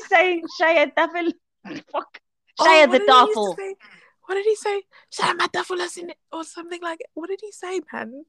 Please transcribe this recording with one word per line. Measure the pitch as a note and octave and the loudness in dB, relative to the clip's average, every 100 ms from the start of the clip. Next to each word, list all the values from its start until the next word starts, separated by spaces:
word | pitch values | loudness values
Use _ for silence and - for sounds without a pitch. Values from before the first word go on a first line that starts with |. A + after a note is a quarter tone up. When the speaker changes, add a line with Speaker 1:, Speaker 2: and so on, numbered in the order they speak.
| - | 2
Speaker 1:
say | F4 F#4 E4+ E4 - | 0 0 0 -6 0
shaya | E4 E4+ D4 | 2 4 2
tafel-, | D4 E4 E4+ E4+ - _ _ G3+ D4 - | 0 -2 -2 -4 -6 _ _ -16 -16 -10
fuck. | D4 - - _ _ _ - | -10 -10 -18 _ _ _ 2
Speaker 2:
Oh, | |
Speaker 1:
Shaya | D#4+ D#4 D4 | 6 8 8
Speaker 2:
what | |
Speaker 1:
the | B3+ | 4
Speaker 2:
did | G#3 | 6
he | B3+ A3 | 6 6
used | |
to | A3+ | 2
Speaker 1:
tafel. | F#4+ - | -4 -4
Speaker 2:
say? | G3 G3 - - _ _ - | -10 -14 -20 -20 _ _ -8
What | G4 | -4
did | |
he | G#4 | -2
say? | G#4 G#4 G4+ - _ _ | -2 -2 -6 -8 _ _
"Shaya | - - F4 | -4 -2 -2
matafula | F4+ F4 F4+ F4+ F4 | -4 -4 -6 -6 -8
sine-," | F4+ F4 - _ | -10 -16 -18 _
or | E4 | -14
something | D#4+ F4 E4+ F4 | -14 -16 -14 -12
like, | F4 E4 - | -10 -12 -14
what | - E4+ | -14 -10
did | G4 | -12
he | G#4 | -14
say, | - F#4 F#4 - | -14 -10 -10 -8
man? | A#3 A3+ C4+ | -12 -12 -14